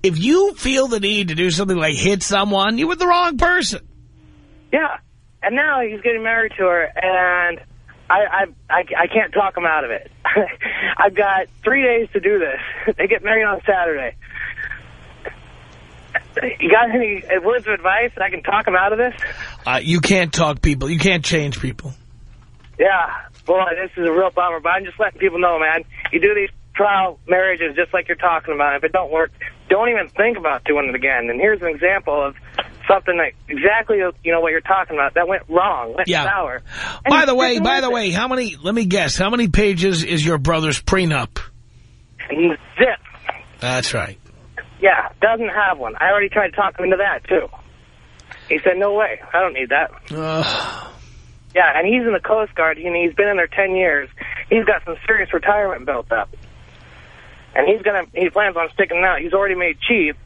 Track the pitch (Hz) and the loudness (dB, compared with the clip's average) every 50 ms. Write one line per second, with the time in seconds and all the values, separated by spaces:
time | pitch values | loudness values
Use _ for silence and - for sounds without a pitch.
0 | - 190 170 156 180 247 302 359 392 403 - - - 262 269 262 262 262 233 214 | 0 0 0 2 2 2 4 4 4 2 0 -4 -4 -2 0 0 0 0 0 -2
1 | 196 202 214 208 202 175 156 156 180 185 160 165 202 190 185 170 156 156 151 123 | 0 0 0 0 0 -2 -2 0 0 0 0 0 0 0 0 0 0 0 0 0
2 | - 185 202 190 - - 202 196 196 208 202 196 196 208 226 233 302 320 359 330 | 0 0 0 0 0 0 0 0 2 2 2 2 2 0 0 0 0 -2 0 0
3 | 359 359 349 349 359 339 302 240 349 349 359 359 277 170 226 - - - - - | 2 2 4 4 2 0 2 2 2 2 4 2 0 -2 -6 -8 -12 -16 -20 -20
4 | - - - - - - - - - - - - - - - 294 320 285 170 - | -20 -20 -20 -20 -20 -20 -20 -20 -20 -20 -20 -20 -8 -2 -2 0 0 -2 -6 -8
5 | _ _ - - _ _ - _ - 196 226 269 294 311 285 262 247 220 214 208 | _ _ -20 -20 _ _ -16 _ -4 -2 0 0 0 2 0 0 -2 -4 -6 -4
6 | 196 240 233 220 220 226 226 226 226 214 - - 190 180 175 175 165 147 - 165 | -2 -2 -2 0 -2 0 0 0 0 -2 -2 0 2 2 2 2 0 -2 -4 -4
7 | 185 185 185 185 180 180 180 180 175 175 170 160 - - - - - - - - | -2 0 2 2 2 2 2 2 0 -2 -4 -6 -14 -20 -20 -20 -20 -20 -20 -20
8 | - - 180 196 208 196 170 196 196 180 - - - - 160 175 180 - - 160 | -2 2 2 2 2 2 0 -2 -2 -2 -6 -20 -6 0 0 0 0 -2 0 0
9 | 170 175 - 220 214 165 - 202 202 190 190 180 175 165 160 156 139 120 113 98 | 0 2 2 0 0 2 0 0 0 0 -2 -2 0 0 0 0 -2 -2 -6 -8
10 | - - - - - - - 208 202 - - - - - - - - - - - | -8 -14 -20 -8 -4 0 0 0 0 -2 -4 -10 -8 -8 -6 -6 -4 -4 0 2
11 | - 202 190 202 208 196 196 190 185 - - - - 214 254 277 269 247 233 233 | 2 2 2 2 0 2 2 0 -2 -4 -10 -6 -2 0 0 2 2 2 2 2
12 | 226 - - 202 170 196 208 196 165 143 131 127 - - - - - 226 202 - | 0 -2 -4 -2 0 2 2 2 0 -2 -4 -8 -8 -10 -12 -4 -4 -4 -2 0
13 | 175 196 226 202 175 208 220 226 220 208 202 180 - - 196 185 175 170 156 143 | 0 0 0 0 0 0 0 2 2 0 -2 -2 0 0 2 2 2 0 -2 -2
14 | 131 117 - - - - - - - - - - - - - - - - - - | -4 -6 -8 -12 -20 -18 -12 -12 -10 -10 -10 -10 -10 -12 -12 -14 -16 -20 -20 -20
15 | - - - - - - - - - - - - - - - - - - - - | -20 -20 -20 -16 -16 -16 -16 -16 -20 -20 -20 -20 -20 -20 -20 -20 -20 -20 -20 -20
16 | - - - - - - - 240 - 254 - - 151 170 196 220 240 233 220 254 | -20 -10 -10 -10 -10 -8 -8 -6 -6 -6 -4 -4 2 4 6 6 6 4 2 0
17 | 240 214 202 190 - - 185 185 170 202 240 247 220 220 214 180 165 185 190 220 | 0 0 -4 -6 -4 -2 -2 0 2 0 0 0 0 -2 -4 -2 0 0 0 0
18 | 233 240 - - 190 196 185 170 139 190 196 208 214 220 185 185 190 202 214 220 | -2 -2 -4 -4 -6 -4 -4 -6 -4 -2 -2 0 0 2 2 2 2 2 2 0
19 | 240 247 233 - - - - - - - - - - 120 127 131 87 160 170 175 | 0 -2 -2 -6 -12 -12 -10 -12 -14 -16 -16 -10 -4 -2 -2 -2 0 2 0 2
20 | 147 - 196 190 175 160 - 160 165 151 147 123 - 156 143 131 135 139 170 160 | 4 2 2 2 2 0 0 0 0 0 0 0 0 0 0 0 -2 -2 -2 0
21 | 151 196 185 170 139 - 170 160 147 143 135 - - 127 117 - - 135 127 - | 2 2 2 2 0 -2 -2 0 -2 -2 -6 -6 -8 -8 -8 -8 -12 -14 -16 -16
22 | - - - - - - - - - - - - - - - - 156 190 196 180 | -20 -20 -20 -20 -20 -20 -20 -20 -20 -20 -20 -20 -20 -20 -2 2 2 4 4 2
23 | 170 - - - - - - - - - 175 185 185 175 170 175 190 180 - 180 | 0 -2 -6 -12 -12 -16 -20 -16 -2 0 2 2 2 0 -2 -4 -6 -8 -6 -2
24 | 170 170 160 175 190 185 - 180 175 180 170 160 151 170 180 190 196 180 170 - | -2 0 2 2 2 2 2 0 0 0 -2 -2 0 0 0 0 -2 -8 -4 -2
25 | 214 190 - - 185 190 165 175 180 175 170 160 156 156 160 165 160 - - - | -2 -2 0 0 0 0 2 2 2 2 2 2 0 0 0 -2 -4 -8 -16 -12
26 | - - - 170 165 202 208 208 196 196 - - - - - - 202 208 202 196 | -10 -4 -2 2 2 2 2 2 -2 -4 -6 -16 -20 -14 -2 0 2 2 4 2
27 | 190 185 160 - - - 180 185 185 190 180 160 170 156 139 156 175 - - 180 | 2 0 -2 -8 -2 0 2 2 4 2 0 0 -2 -4 -2 -2 -2 0 -2 -4
28 | 175 - 170 - - 180 165 156 - - 156 143 147 147 139 143 143 160 165 185 | -2 -2 -4 0 2 2 2 0 -2 -4 -2 0 0 0 0 0 -2 0 0 0
29 | 180 143 156 160 160 151 - - - - - - - - 185 202 226 240 233 214 | -2 0 0 0 0 -2 -4 -14 -16 -16 -16 -18 0 2 2 4 4 2 0 0
30 | 180 151 - - 208 233 240 202 165 156 143 123 - - 147 147 143 131 123 131 | -2 -4 0 0 0 2 0 0 -2 -2 -2 -2 -2 0 0 0 0 -2 -4 -2
31 | 131 135 135 123 117 117 117 123 180 214 214 196 175 170 156 143 165 180 196 196 | 0 0 0 0 -2 -2 -4 -2 0 0 -2 0 -2 -6 -4 0 0 0 0 0
32 | - - 147 147 143 139 139 - - - - - - - - - - - 196 190 | -2 -2 -2 -2 -2 -2 -6 -10 -20 -10 -10 -10 -10 -10 -14 -16 2 2 2 2
33 | - - 175 170 160 135 - - - - 147 135 147 196 214 226 220 220 220 202 | 2 -2 -2 0 -2 -2 -4 -12 -14 -10 -8 0 2 2 2 2 0 0 0 0
34 | 185 180 175 - - 165 165 165 165 165 160 165 - - 190 190 180 - 165 147 | 0 -2 -4 -6 -4 -2 0 0 0 0 -2 -2 0 0 0 0 0 -4 -2 -2
35 | 139 135 - 165 175 170 196 180 - - 160 175 185 202 175 135 120 113 117 - | -2 0 0 0 0 0 -2 -4 -4 0 0 2 2 2 0 -2 -4 -6 -4 -6
36 | 185 175 175 156 147 185 202 196 175 139 123 123 - - - - - - - - | -2 -2 0 0 0 0 -2 -2 -4 -4 -6 -10 -12 -14 -14 -12 -12 -12 -12 -6
37 | - 269 285 311 320 269 254 254 262 254 247 226 190 240 269 277 262 254 240 240 | 0 4 4 4 4 4 4 2 2 2 2 0 0 0 0 0 0 0 -2 0
38 | 214 190 165 190 233 254 254 254 247 214 160 - 147 180 214 233 226 180 185 202 | -2 -2 -2 -2 -2 0 -2 -2 -4 -4 -8 -6 -6 -2 0 0 0 2 2 2
39 | 170 139 - - 185 202 233 240 240 190 - 214 214 208 196 165 175 196 185 160 | 0 0 0 0 0 0 2 2 2 4 4 4 4 4 2 2 2 0 0 0
40 | 165 - 175 160 151 165 165 151 131 156 165 160 156 156 135 - - - - 190 | -2 -2 -2 0 0 0 0 0 2 2 2 2 0 0 -2 -2 0 0 2 2
41 | 185 165 151 135 113 - - - - - - - - - - - - - - - | 2 2 0 -2 -2 -4 -8 -12 -12 -12 -18 -20 -20 -20 -20 -20 -20 -20 -20 -20
42 | - _ - - - - - 151 170 170 160 - - - - - 240 262 202 - | -20 _ -20 -18 -10 -8 -2 2 2 2 2 -2 -8 -16 2 2 2 2 2 -4
43 | - - - - - - - - - - - - - 123 127 127 120 - - 113 | -10 -20 -20 -12 -12 -12 -12 -12 -20 -20 -16 -6 -4 -2 -2 -2 -2 -2 -4 -4
44 | 82 - 101 - - - - - - - - - - - - - - 196 175 123 | -6 -6 -10 -18 -20 -20 -20 -20 -20 -18 -18 -18 -18 -18 -8 0 2 2 2 2
45 | - - - - - 214 226 226 233 208 175 208 208 190 180 143 127 113 110 - | -2 -6 -2 0 2 2 2 0 -2 -4 -2 0 0 0 0 -2 -6 -10 -4 -2
46 | 156 185 196 208 202 196 - 208 202 175 - - 202 190 - - 180 185 190 180 | 0 2 2 2 0 0 0 0 -2 0 -2 -2 -2 -2 -2 -4 0 0 0 0
47 | 202 196 160 - - - 190 165 - - - - - - - - - - - - | 0 -2 -2 -4 -4 -2 -2 0 0 -4 -12 -20 -20 -20 -20 -20 -20 -20 -20 -20
48 | - - - - - - - - - - 156 156 - 185 180 185 202 202 202 208 | -20 -20 -20 -20 -20 -20 -20 -20 -6 -4 -4 2 2 2 2 2 0 0 2 0
49 | 214 165 110 - - - - 170 190 180 139 131 131 117 135 147 160 - - - | 0 -2 -4 -8 -10 -2 0 0 0 0 -2 -4 -4 0 0 0 0 -2 -6 -16
50 | - - 151 156 156 160 160 160 156 - - - - - - - - - - - | -14 -10 -8 -6 -4 -2 -2 -2 -2 -2 -2 -4 -6 -8 -10 -12 -16 -18 -20 -20
51 | - - - - - - - - - - - 175 175 156 139 156 170 196 233 254 | -20 -20 -20 -20 -20 -20 -20 -20 -20 -2 2 4 4 4 4 2 2 2 2 2
52 | 240 226 202 180 - - 214 220 214 208 - - 160 160 156 156 165 180 175 170 | 2 0 0 -2 0 0 0 0 0 -4 -2 -2 0 0 -2 -2 -6 -4 -2 0
53 | 175 175 170 - 202 208 202 185 170 160 - - 196 190 185 185 185 170 151 143 | -2 0 2 0 0 2 2 0 -2 -2 0 -2 0 0 0 0 2 2 2 0
54 | 139 127 - - - - - - - - - 226 214 214 208 170 - - 165 - | -2 -6 -14 -14 -12 -12 -12 -12 -2 0 2 2 4 2 0 0 -2 -8 -10 -8
55 | - - 220 214 190 175 - 165 - 190 208 208 208 196 170 127 127 131 139 123 | -2 0 0 0 0 -2 -2 -2 0 2 2 2 0 -2 -4 -6 -4 -4 -4 -4
56 | 113 - 117 110 101 - - - - - - - - - - - - - - - | -4 -2 -2 -2 -2 -4 -10 -20 -20 -20 -20 -20 -20 -20 -20 -20 -20 -20 -20 -20
57 | - - - - - - - - - - - - 139 170 208 220 190 214 202 190 | -20 -20 -20 -20 -20 -20 -20 -20 -20 -4 0 2 4 4 2 2 2 0 0 0
58 | 170 - - 170 185 175 - 208 208 196 175 170 165 160 - - 196 175 170 175 | -4 -4 -4 -2 -2 0 2 2 0 2 0 -2 -4 -4 -2 -2 -2 -2 0 0
59 | 185 190 175 143 156 170 175 196 202 196 185 180 180 170 156 - - - 240 220 | 2 2 0 0 -2 -2 0 0 0 0 -2 -2 -2 -4 -4 -4 -2 0 0 2
60 | 165 151 147 - - | 0 -2 -4 -8 -16